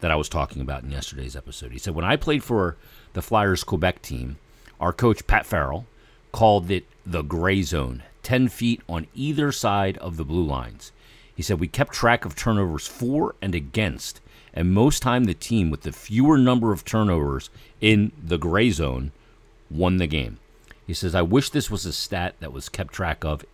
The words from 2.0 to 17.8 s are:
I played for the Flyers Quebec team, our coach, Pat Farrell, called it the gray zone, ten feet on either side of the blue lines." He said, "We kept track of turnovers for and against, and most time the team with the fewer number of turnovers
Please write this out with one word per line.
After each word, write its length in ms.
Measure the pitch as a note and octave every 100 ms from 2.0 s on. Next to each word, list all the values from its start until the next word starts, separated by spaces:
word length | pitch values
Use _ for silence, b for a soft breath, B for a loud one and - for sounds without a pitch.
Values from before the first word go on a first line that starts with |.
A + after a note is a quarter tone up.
I 100 | F2+
played 300 | D3+ E3 D3
for 320 | - A2+ F2+ D#2+ b b b
the 100 | F#2+
Flyers 420 | - A2 G2+ F2+
Quebec 380 | - F2+ F2+ -
team, 340 | - B1 B1 C#2+ _ b b -
our 120 | F2
coach, 340 | - A#2+ G#2 -
Pat 200 | A2+ -
Farrell, 400 | F2+ C2+ D#2+ A#2+ b b b _
called 400 | - A2 G#2 F2
it 140 | F#2 - _
the 180 | - E2+
gray 400 | D2 E2+ F2+ G2
zone, 420 | D#2+ E2 B1+ B1+ - -
ten 240 | - B2+ B2+
feet 340 | - A#2 A#2 -
on 200 | E2 D2+ B2+
either 340 | C#3+ D3 D3
side 480 | - A2 G2+ G2 F#2
of 180 | - E2
the 80 |
blue 200 | D2 E2+
lines." 480 | D#2+ C2 A#1+ G#1+ - b b b b
He 80 | -
said, 160 | - F2+
"We 80 | E2+
kept 240 | - C#3+
track 320 | - A#2 A#2+
of 100 | -
turnovers 540 | - - G#2 F#2 D2+ -
for 480 | - B2 D3 - -
and 140 | F#2+
against, 640 | E2+ C#2 A2 G2+ A#1+ - - b b b
and 200 | - F2
most 300 | F#2+ C3+ -
time 220 | C3 B2
the 100 | A2+
team 360 | E2 - A#2 E2
with 120 | D2
the 100 | -
fewer 440 | - - A2 C#3+ D3
number 360 | B2+ B2 A2+
of 120 | F#2+
turnovers 640 | - A2 G#2+ E2 C#2+ C2+ - b b b